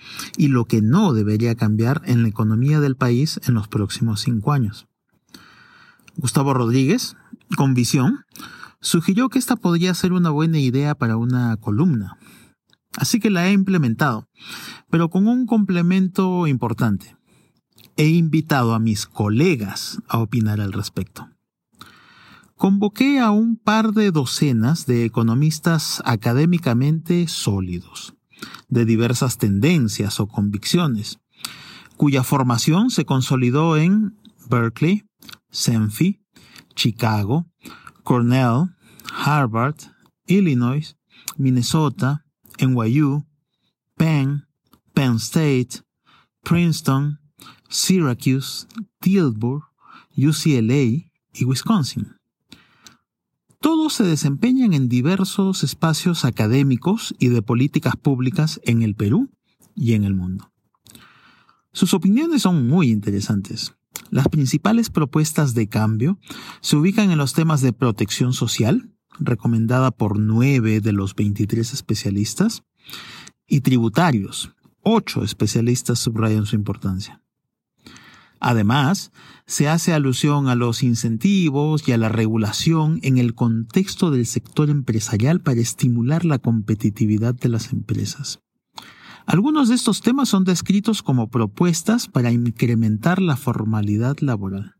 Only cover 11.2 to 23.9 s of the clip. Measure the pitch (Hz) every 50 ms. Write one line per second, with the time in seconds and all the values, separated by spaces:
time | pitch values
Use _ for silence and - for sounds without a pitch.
11.2 | 117 120 127 123 123 117 110 107 - 110 104 110 165 190 143 113 101 92 - _
12.2 | - - - - - _ _ _ _ _ _ _ _ _ - - 135 - - 226
13.2 | - 220 196 175 175 185 202 196 190 196 190 175 143 117 113 - 156 143 117 107
14.2 | - _ _ _ - - - - - - - - _ - - 165 170 160 - 185
15.2 | 202 220 240 254 254 220 240 220 202 - 185 175 170 175 185 190 190 180 - -
16.2 | 190 185 180 180 175 151 135 120 123 113 110 - 127 110 101 90 - - - _
17.2 | _ _ _ _ _ _ _ _ _ _ _ _ - - - - 151 156 160 175
18.2 | 165 156 143 160 156 - 151 135 120 117 113 110 110 113 107 104 - - - -
19.2 | 107 104 107 120 160 196 160 120 107 95 - - - - - - - - - 117
20.2 | 113 101 - 117 110 107 107 104 104 98 95 98 101 - - - 95 - - -
21.2 | - - _ _ _ _ _ _ _ _ _ _ - - - - - - - -
22.2 | - - - - _ _ _ - - 196 196 202 208 208 - - 254 277 285 269
23.2 | 247 214 208 214 226 233 226 - - - 214 220 220 220